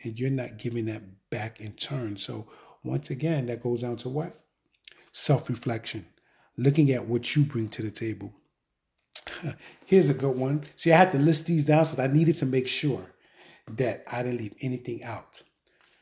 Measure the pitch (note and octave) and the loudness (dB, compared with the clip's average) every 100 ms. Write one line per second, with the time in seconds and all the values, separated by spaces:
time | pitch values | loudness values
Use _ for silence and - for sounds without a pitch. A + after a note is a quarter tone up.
0 | A#2 A2 C3 C3+ A#2+ A2 A#2+ A#2 A2 A2 | -10 -4 -2 -2 -4 -8 -6 -4 -4 -6
1 | F#2+ F#2+ _ A2+ A2 - G#2+ - - C#3 | -12 -20 _ -8 -8 -10 -14 -12 -8 -6
2 | A2 G#2 - A2+ G#2+ - - _ B2+ C3+ | -6 -8 -8 -10 -12 -18 -20 _ -6 -4
3 | - B2+ D#3 D#3 B2 A#2 B2 A#2+ A#2+ A#2 | -4 -4 0 0 -2 -4 -2 -2 -2 -6
4 | B2+ C#3 F3 - _ _ _ _ - - | -4 -4 -6 -10 _ _ _ _ -20 -20
5 | _ - - C3+ - A#2 B2+ A2+ - A2 | _ -8 2 2 2 -6 -4 -6 -6 -12
6 | F2 _ _ _ _ - C3 D3 C#3+ B2 | -14 _ _ _ _ 0 2 4 4 2
7 | A2 A#2+ - D3+ D3 A#2 G#2+ - G#2+ - | 0 -2 0 2 2 0 -4 -6 -8 -6
8 | A2+ G2 G2+ - _ _ _ _ _ _ | -8 -6 -10 -16 _ _ _ _ _ _
9 | _ - - - D3+ - - - - F#3+ | _ -14 -12 -10 -10 -12 -18 -20 4 4
10 | D3 - C#3 B2+ C3 D3 - - E3 D#3+ | 6 2 0 0 0 -2 -4 -4 4 8
11 | F#3 C#3 D3+ D#3 - E3 D3 D3+ D#3 - | 8 6 4 4 2 2 6 4 4 0
12 | C3+ D3 E3 D#3+ C3 C3 B2+ - D3 A2+ | 2 6 6 4 2 0 0 -2 -2 -2
13 | - _ _ _ - - - A2 B2 G2+ | -6 _ _ _ -20 -20 -14 -2 -2 -2
14 | - A#2+ B2 A#2+ G#2 - C3 B2+ B2 A#2 | -8 -6 -4 -4 -6 -6 -6 -6 -6 -10
15 | A2+ G#2 - - - _ _ _ _ _ | -10 -12 -14 -20 -20 _ _ _ _ _